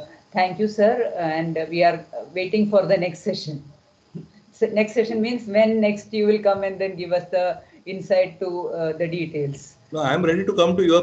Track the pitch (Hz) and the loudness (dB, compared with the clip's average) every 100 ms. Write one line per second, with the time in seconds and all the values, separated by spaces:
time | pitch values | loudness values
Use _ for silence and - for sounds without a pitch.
0 | - - _ 202 185 175 214 220 208 247 | -2 -18 _ -2 0 0 -2 2 2 2
1 | 226 180 165 160 165 160 156 170 175 165 | -2 -2 -2 -2 -2 -4 -2 2 2 2
2 | - - - 180 185 214 208 208 170 190 | -4 -14 -10 -8 -2 0 2 2 4 2
3 | 170 160 202 - 151 139 - - _ _ | 0 -4 -6 -6 -8 -10 -12 -20 _ _
4 | _ - - _ _ _ 214 208 214 247 | _ -18 -18 _ _ _ 0 0 0 0
5 | 220 226 226 240 208 202 220 226 208 202 | 0 -2 -2 -4 0 2 4 4 0 -2
6 | - 214 208 214 202 196 196 185 190 175 | -4 0 2 2 2 0 -2 -4 -6 -6
7 | 170 175 175 185 180 - - - 180 190 | -2 -2 0 -2 -2 -4 -12 -20 -12 -10
8 | 170 185 180 - 185 175 165 170 160 156 | 0 2 2 -4 -6 -6 -6 -4 -4 -2
9 | 165 170 160 151 139 139 - _ _ 156 | -4 -4 -6 -4 -6 -6 -16 _ _ -4
10 | 139 160 165 180 196 175 170 180 175 170 | 0 2 2 0 0 2 2 4 4 4